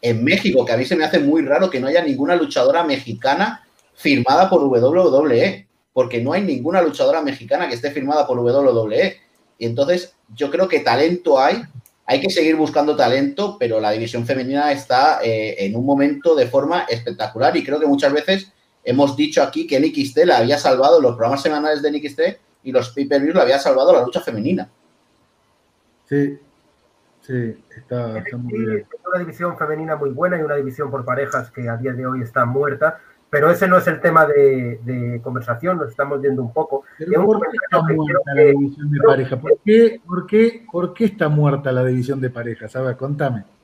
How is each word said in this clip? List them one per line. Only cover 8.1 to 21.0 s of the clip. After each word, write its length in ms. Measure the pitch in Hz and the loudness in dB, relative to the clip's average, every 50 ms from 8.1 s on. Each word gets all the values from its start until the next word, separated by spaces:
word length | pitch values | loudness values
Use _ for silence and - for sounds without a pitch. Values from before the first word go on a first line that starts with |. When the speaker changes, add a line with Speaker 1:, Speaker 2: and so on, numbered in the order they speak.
| 147 151 143 | 0 0 0
Speaker 1:
por 120 | 139 127 120 | 0 -2 -2
W 140 | 120 120 123 | 0 2 2
W 460 | 139 143 131 120 117 110 107 107 131 | 2 2 4 2 2 0 0 0 0
E. 180 | 185 190 190 _ _ _ _ _ _ _ _ _ | 0 -2 -2 _ _ _ _ _ _ _ _ _
Y 80 | 113 | -8
entonces, 500 | 117 117 120 139 143 175 175 180 - _ _ _ _ 113 | -6 -2 -2 0 0 0 -2 -2 -8 _ _ _ _ -8
yo 160 | 113 143 139 | -6 -6 -4
creo 160 | 143 170 190 | 0 -2 0
que 140 | 185 170 143 | 0 0 -2
talento 580 | - - 117 127 147 165 175 175 - 165 143 131 | 0 0 2 2 2 2 0 -2 0 2 2 4
hay, 240 | 127 - - 233 240 - - 123 - _ _ _ _ | 4 2 0 -2 -6 -12 -20 -20 -20 _ _ _ _
hay 140 | - 127 139 | -2 -2 -2
que 100 | 135 - | 0 -2
seguir 260 | - - 160 156 160 | -2 0 2 2 2
buscando 400 | 156 156 147 - 151 147 151 151 | 2 0 0 0 0 0 0 2
talento, 600 | - 131 117 123 135 139 139 139 - 202 202 196 - | 2 2 2 2 0 0 -2 -2 -4 -6 -6 -4 -4
pero 180 | 127 117 113 110 | -4 -2 -2 -2
la 120 | 107 107 | -2 -2
división 340 | 107 110 113 113 - 120 117 | -2 -2 -4 -6 -6 -6 -4
femenina 480 | 117 143 131 127 127 139 139 147 151 143 | -4 -4 -4 -4 -4 -2 -2 0 0 -2
está, 480 | 139 - _ - 127 - - 254 - - | -2 -2 _ 0 2 4 2 2 2 0
eh, 320 | 117 113 110 107 110 - - | -2 -2 -2 -2 -4 -4 -4
en 180 | 98 98 104 | -6 -4 -4
un 80 | 117 123 | -4 0
momento 500 | 139 139 139 139 143 143 139 - 170 160 | 0 2 2 2 0 0 0 2 2 4
de 120 | 147 127 | 4 2
forma 380 | 117 120 139 139 147 170 175 - | 2 2 0 0 2 -2 -2 -2
espectacular, 680 | - 117 117 117 120 - - 110 - - 113 127 151 170 | -4 -6 -6 -6 -10 -8 -8 -8 -8 -6 0 0 0 0
y 60 | 165 139 | 0 -2
creo 160 | - 139 151 | -2 -4 -2
que 80 | 156 | 0
muchas 260 | 143 139 139 151 139 139 | 0 0 2 2 0 0
veces 380 | 151 - - 190 196 190 - _ _ _ _ _ _ _ | 0 0 0 -2 -2 -4 -10 _ _ _ _ _ _ _
hemos 320 | - 123 135 143 139 - | -2 0 2 2 0 2
dicho 280 | - 147 151 - - 143 | 0 -2 0 2 0 0
aquí 240 | 139 - 156 165 | 0 0 -6 -4
que 100 | - 143 | -2 0
N 100 | 131 147 160 | 2 2 0
X 260 | 156 143 135 131 - | 0 -2 -6 -2 2
T 100 | 147 165 | 2 4
la 140 | 180 156 120 | 4 4 2
había 180 | 117 120 143 | 2 2 0
salvado, 440 | 143 - 156 170 165 135 135 - 165 | 0 2 2 2 4 4 6 6 6